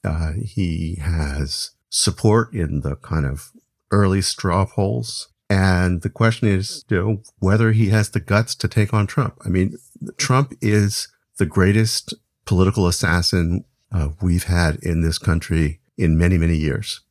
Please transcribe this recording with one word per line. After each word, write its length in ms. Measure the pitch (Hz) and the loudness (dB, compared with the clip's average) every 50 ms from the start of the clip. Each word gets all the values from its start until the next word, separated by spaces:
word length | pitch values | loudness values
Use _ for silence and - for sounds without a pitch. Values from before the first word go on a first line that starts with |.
| - | -2
Uh, 280 | 92 80 80 82 80 80 98 | -2 -2 -2 -2 -4 -4 -6
he 540 | 113 101 - 101 95 85 80 85 85 80 90 85 | -8 -8 -4 -4 -2 -2 -2 -4 -4 -6 -6 -6
has 720 | 73 82 82 82 76 71 67 69 73 73 - - - - _ _ _ _ | -4 -4 -2 -2 -2 -4 -4 -6 -6 -6 -6 -10 -10 -12 _ _ _ _
support 640 | - - - 104 - - - 110 104 113 113 - - | -4 -2 -2 -2 -2 2 2 4 4 4 2 0 -4
in 260 | - 85 73 76 71 | -6 -4 -2 -4 -4
the 160 | 69 69 69 | -4 -4 -6
kind 300 | - - - 78 80 71 | -8 -8 -4 -2 -2 -2
of 240 | 67 69 78 - - _ - _ _ _ _ _ _ | -2 -4 -6 -12 -18 _ -20 _ _ _ _ _ _
early 320 | - 104 101 95 95 98 | 2 2 4 4 2 0
straw 420 | 92 - - - - 95 85 95 95 | -2 -2 -6 -4 -2 0 2 2 0
polls. 640 | - - - 98 98 113 120 120 - - - - _ _ _ _ _ | 0 0 -2 -2 -2 -2 -4 -6 -8 -10 -12 -14 _ _ _ _ _
And 500 | 101 95 95 95 92 87 92 90 90 82 | 2 4 4 4 4 4 2 2 0 -2
the 80 | - 98 | -4 -6
question 400 | - - 117 113 113 - - 107 | -2 2 2 2 2 2 0 0
is, 360 | 98 92 101 - - - - _ | 0 0 -2 -6 -10 -14 -6 _
you 80 | 110 | -2
know, 260 | 90 87 104 107 98 - - _ _ | 0 0 0 -2 -4 -6 -16 _ _
whether 320 | 95 92 101 107 113 110 | 2 2 2 4 4 2
he 160 | 110 110 113 95 | 2 2 2 2
has 200 | 107 110 101 - | 2 2 2 0
the 100 | - 104 | -4 -6
guts 340 | - - 101 104 113 - - | -2 0 0 0 2 0 -6
to 140 | - - - | -6 -6 -2
take 260 | - 110 104 98 - | 0 0 0 2 0
on 120 | 107 101 | 0 0
Trump. 280 | 95 - - 127 - - _ - | 0 -2 -4 -4 -4 -6 _ -6
I 60 | - | -2
mean, 260 | 87 92 92 95 - - _ _ _ - - - - | 0 0 0 0 -4 -10 _ _ _ -14 -14 -14 -8
Trump 380 | - - - 127 131 143 131 127 _ | -8 -2 2 2 2 2 0 -6 _
is 460 | - 107 104 104 101 101 101 - - - _ _ _ _ _ | -2 2 2 4 2 2 -2 -4 -10 -12 _ _ _ _ _
the 80 | - 98 | -2 -2
greatest 680 | 76 - 98 92 98 101 110 113 113 - - - - - _ _ _ _ _ _ | 0 2 2 4 4 4 4 2 0 -2 -6 -6 -10 -16 _ _ _ _ _ _
political 400 | - 104 90 92 95 98 110 92 | 0 2 4 4 4 4 2 0
assassin, 800 | 87 85 - - 82 82 90 87 - - 92 82 85 87 95 - _ _ _ _ _ - | 0 0 0 0 0 0 2 0 0 0 0 0 0 -2 -4 -6 _ _ _ _ _ -4
uh, 140 | 92 76 71 78 _ | -4 -2 -4 -4 _
we've 220 | 92 90 85 90 - | 0 0 0 0 0
had 320 | - 90 87 85 80 76 | 0 0 2 2 2 0
in 260 | - - 87 82 82 | -2 -4 -4 -2 0
this 160 | 82 80 82 - | 0 -2 -2 -2
country 640 | - - 82 82 - - 80 80 78 73 78 _ _ _ _ - | -2 -2 -2 -2 -2 -2 0 0 0 0 -2 _ _ _ _ -2
in 180 | - 82 80 | 0 2 2
many, 220 | 80 85 87 95 85 | 4 2 2 2 2
many 180 | 82 85 85 | 2 0 0
years. 440 | 78 78 76 65 - 107 - - - _ _ | 0 0 -2 -4 -4 -6 -8 -12 -14 _ _